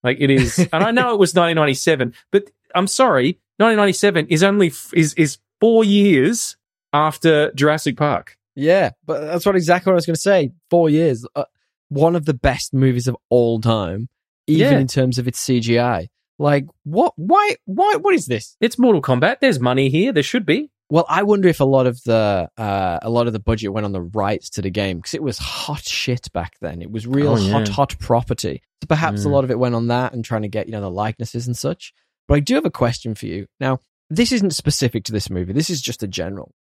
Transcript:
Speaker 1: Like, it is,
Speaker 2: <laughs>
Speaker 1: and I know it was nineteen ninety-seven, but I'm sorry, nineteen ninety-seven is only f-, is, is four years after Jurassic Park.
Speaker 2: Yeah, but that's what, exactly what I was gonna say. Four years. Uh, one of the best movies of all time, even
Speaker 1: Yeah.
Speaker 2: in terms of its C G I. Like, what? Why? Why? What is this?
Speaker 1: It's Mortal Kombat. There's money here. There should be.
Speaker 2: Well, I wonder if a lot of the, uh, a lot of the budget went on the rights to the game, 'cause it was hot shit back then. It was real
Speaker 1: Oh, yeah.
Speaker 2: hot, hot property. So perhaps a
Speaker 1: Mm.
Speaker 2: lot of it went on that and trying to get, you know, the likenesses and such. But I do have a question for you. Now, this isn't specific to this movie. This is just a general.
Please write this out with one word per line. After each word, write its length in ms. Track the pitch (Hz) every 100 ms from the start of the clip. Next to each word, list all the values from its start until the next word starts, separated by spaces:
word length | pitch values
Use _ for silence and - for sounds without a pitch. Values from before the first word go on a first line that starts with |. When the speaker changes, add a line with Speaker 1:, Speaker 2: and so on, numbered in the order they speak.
Speaker 1:
Like, 160 | 127 131
it 100 | 143
is, 280 | 135 123 -
Speaker 2:
<laughs> 140 | 175
Speaker 1:
and 120 | 160
I 60 | 208
know 220 | 233 247
it 40 | 220
was 160 | 180
nineteen 220 | 180 170 160
ninety-seven, 560 | 151 131 - 151 120 - _
but 200 | 196 202 _ _
I'm 120 | 180 196
sorry, 540 | - 262 143 131 175 _ _
nineteen 200 | 220 214
ninety-seven 480 | 202 185 202 170 147
is 140 | 165
only 240 | 196 208 180
f-, 240 | - -
is, 200 | 175 156
is 240 | - 156 - _ _
four 180 | 220 226
years 720 | 220 202 202 147 143 233 - - _ _ _
after 580 | 147 156 151 165 151 147
Jurassic 420 | 135 151 151 - 117
Park. 400 | 147 110 - _ _
Speaker 2:
Yeah, 360 | - 147 190 143 - -
but 140 | 147
that's 240 | 151 175 202
what, 100 | 190
exactly 340 | 165 175 190
what 40 |
I 20 | 185
was 100 | 165
gonna 100 | 165
say. 360 | 196 190 139 - _
Four 200 | 175 160
years. 340 | 151 165 120 120
Uh, 100 | - - _ _ _ _
one 260 | 143 160 175
of 80 | 156
the 80 |
best 400 | 131 139 123 -
movies 340 | 135 131 123 123
of 80 | 117 _
all 300 | 123 117 117
time, 480 | 113 113 92 95 120 _ _ _ -
even 260 | 156 247
Speaker 1:
Yeah. 40 | 277
Speaker 2:
in 80 | 135
terms 320 | - 127 123
of 80 | 123
its 140 | -
C 200 | - 127
G 180 | 117 117
I. 300 | 120 104 90 _ _ _
Like, 280 | 147 143 139 _
what? 280 | 143 170 349 -
Why? 400 | 180 381 415 -
Why? 320 | - 190 403 415
What 180 | 403
is 120 | 359 143
this? 300 | 117 - _
Speaker 1:
It's 180 | 233 -
Mortal 220 | 247 190
Kombat. 360 | 135 123 160 262
There's 180 | 269 156
money 300 | 123 127 135
here. 240 | 151 226
There 100 | 185
should 220 | 139 247
be. 260 | 185 208 302 _ _
Speaker 2:
Well, 160 | 151 165
I 140 | 160
wonder 260 | 202 202 185
if 120 | 160
a 40 |
lot 220 | 135 135 127
of 160 | 120
the, 440 | - 113 104 98 82 -
uh, 400 | 107 98 92 85
a 80 | 113
lot 180 | 117 120
of 60 |
the 60 | 110
budget 320 | 104 113 107
went 140 | 101 104
on 60 |
the 100 | 98
rights 480 | 87 107 98 104 -
to 100 | -
the 60 | 95
game, 300 | 95 98 87
'cause 140 | -
it 80 | -
was 160 | 147 107
hot 460 | - - - 147
shit 460 | - - - 123 -
back 220 | 87 85 _
then. 220 | 82 85
It 80 | 85
was 160 | 110 113
real 260 | 135 143
Speaker 1:
Oh, 40 | 113
yeah. 160 | 98
Speaker 2:
hot, 160 | 110 104
hot 300 | 98 139 -
property. 640 | - 117 120 120 92 65 _ _
So 40 | -
perhaps 360 | 151 165 104
a 40 | 104
Speaker 1:
Mm. 40 |
Speaker 2:
lot 120 | 143
of 60 | 131
it 80 | 117
went 160 | 123
on 120 | 120 117
that 240 | 120 127
and 100 | 123
trying 180 | 113 113
to 60 | 107
get, 180 | 104 104
you 60 |
know, 100 | 110
the 80 | 98
likenesses 560 | 90 107 107 117 120 123
and 100 | 120
such. 380 | 139 170 - _ _ _ -
But 60 | 147
I 40 |
do 140 | 143 262
have 100 | 320
a 40 | -
question 320 | 120 120 113
for 100 | 104 107
you. 200 | 90 101 _
Now, 200 | 131 131 _ _ _ 160
this 160 | 233
isn't 180 | 247 196
specific 520 | 151 - - 127 117
to 80 | -
this 180 | 107 -
movie. 220 | 90 90
This 180 | 113 165
is 100 | 165
just 200 | 123 117
a 40 | 104
general. 440 | 92 87 98 - _